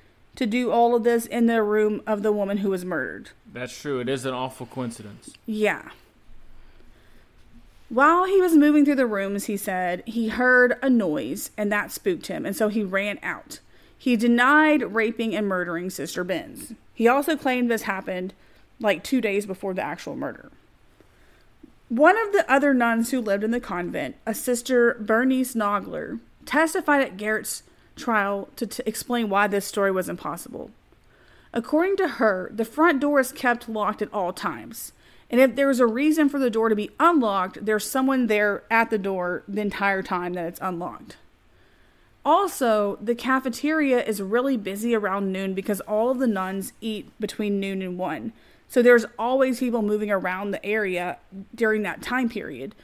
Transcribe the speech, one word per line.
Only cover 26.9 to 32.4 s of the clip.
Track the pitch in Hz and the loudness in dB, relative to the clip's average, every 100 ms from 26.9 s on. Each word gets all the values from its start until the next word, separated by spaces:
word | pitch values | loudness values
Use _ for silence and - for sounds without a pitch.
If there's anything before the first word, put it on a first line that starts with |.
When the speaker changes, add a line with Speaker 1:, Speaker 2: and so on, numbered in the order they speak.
| 285 | 2
Speaker 1:
at | 262 185 | 0 -4
Garrett's | 208 214 - - - _ _ | -4 -4 -4 -12 -14 _ _
trial | - - 220 202 202 190 - | -10 -2 0 0 -4 -6 -8
to | 214 | -8
t-, | - - | -6 -6
explain | 220 - 240 214 | -6 -4 -2 2
why | 196 208 | 2 2
this | 202 196 | 0 -2
story | 208 196 | 0 0
was | 190 175 | 0 -4
impossible. | 175 156 170 - - - - _ _ _ _ _ - _ | -8 -10 -10 -12 -14 -14 -18 _ _ _ _ _ -20 _
According | 233 233 302 370 392 | -8 0 0 2 0
to | 349 | -2
her, | - 226 185 | 0 0 0